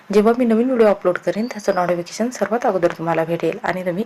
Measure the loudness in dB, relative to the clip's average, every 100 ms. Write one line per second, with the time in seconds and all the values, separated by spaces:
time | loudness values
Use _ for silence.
0 | 0 2 4 4 2 2 2 4 4 4
1 | 0 0 -2 -4 -4 -4 -2 0 0 -2
2 | -4 -4 -4 -2 -4 -2 0 0 0 -2
3 | -2 -2 -2 -2 -2 -4 -6 -4 -4 -4